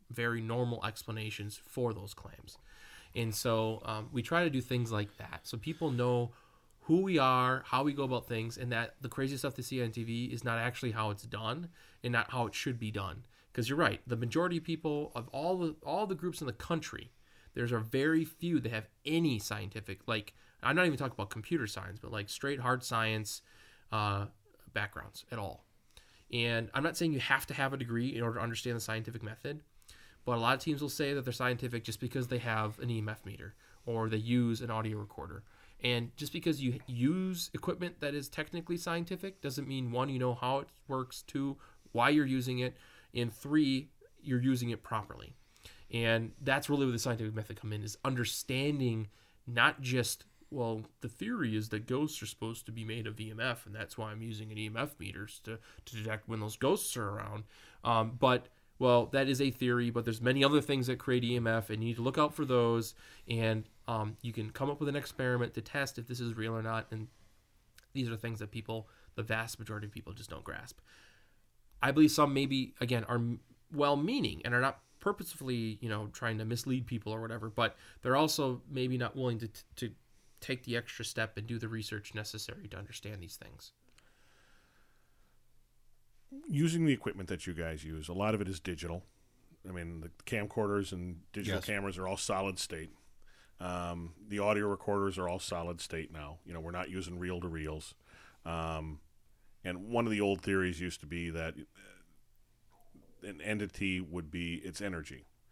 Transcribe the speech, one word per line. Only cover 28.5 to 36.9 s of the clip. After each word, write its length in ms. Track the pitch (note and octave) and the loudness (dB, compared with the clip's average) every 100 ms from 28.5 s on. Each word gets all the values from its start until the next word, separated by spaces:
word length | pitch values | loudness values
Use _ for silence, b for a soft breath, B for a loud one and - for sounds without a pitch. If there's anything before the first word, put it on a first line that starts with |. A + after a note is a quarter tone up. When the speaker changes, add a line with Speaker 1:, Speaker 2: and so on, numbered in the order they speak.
| A2+ B2 A#2 | -2 -4 -2
Speaker 1:
the 60 | |
scientific 400 | A2+ A2 A2 A2+ | -2 -4 -4 -8
method, 400 | G#2+ A2 C#3 D3+ - - B B B B - | -8 -8 -8 -8 -12 -20 B B B B -2
but 120 | A#2 | 4
a 40 | |
lot 140 | A#2 C3 | 4 4
of 60 | |
teams 200 | E3 C#3+ | 2 0
will 80 | D3 | -2
say 240 | - C#3+ | 0 0
that 100 | C#3+ | 0
they're 80 | B2+ | -2
scientific 520 | A2 B2 A#2+ B2 A#2 | 0 2 2 -2 -4
just 160 | G#2+ A2 | -4 -4
because 280 | B2 C3+ B2 | -2 -2 0
they 120 | B2+ | -2
have 400 | A#2+ A2 G#2+ - | 0 0 0 -2
an 100 | A#2+ | -2
E 80 | A2+ | -2
M 100 | G#2+ | -2
F 160 | G#2+ | -6
meter 300 | - G#2+ G2 - b b - | -10 -12 -12 -16 b b -4
or 240 | A2+ A2 | 0 2
they 80 | A2 | 2
use 440 | A2+ B2 A#2 A2+ | 4 4 4 2
an 100 | A#2+ | -2
audio 260 | A2 A2 G#2+ | -2 -2 -4
recorder. 460 | G2+ - D#2 - b b b - | -6 -10 -10 -12 b b b -2
And 320 | B2 A#2+ A#2+ - | 0 0 -2 -6
just 160 | D3 | -6
because 260 | E3+ E3 C#3 | 0 0 2
you 200 | C3 B2 | 2 0
use 640 | - | -4